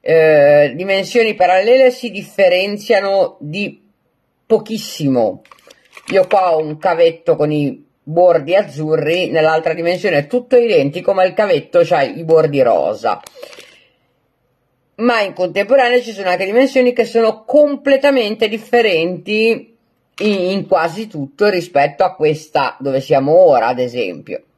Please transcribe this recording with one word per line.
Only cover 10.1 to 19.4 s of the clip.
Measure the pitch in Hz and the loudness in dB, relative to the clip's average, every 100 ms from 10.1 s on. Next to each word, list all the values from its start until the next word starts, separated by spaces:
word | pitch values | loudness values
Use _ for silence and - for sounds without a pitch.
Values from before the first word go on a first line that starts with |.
| 151 | -2
è | 147 | -2
tutto | 247 240 247 | -6 0 2
identico, | 233 202 139 170 175 | 2 0 0 -4 -4
ma | 196 | 0
il | 185 | 0
cavetto | - - 147 135 175 | 0 -2 -2 -2 0
c'ha | 165 170 | 2 0
i | 135 95 | -2 -6
bordi | 160 160 156 143 | 0 2 2 0
rosa. | 123 92 71 104 113 98 - - - - - _ _ _ _ _ _ _ _ _ _ _ _ | 2 2 0 -4 -4 -6 -10 -20 -20 -20 -20 _ _ _ _ _ _ _ _ _ _ _ _
Ma | - 233 233 | -4 -2 0
in | 196 | -2
contemporanea | 156 180 196 202 269 247 247 | -4 -4 -4 0 2 4 0
ci | 233 | -2
sono | 196 185 | -8 -4
anche | 180 196 | -2 0
dimensioni | 220 269 262 247 | 0 2 2 0
che | 247 | 0
sono | 220 233 226 220 | -2 0 0 -2
completamente | - 294 294 285 - 269 285 269 214 220 220 | 0 2 2 0 0 2 2 0 -2 -2 -4
differenti | 214 - 240 220 165 165 185 180 214 | -4 -2 0 2 0 -2 -6 -6 -2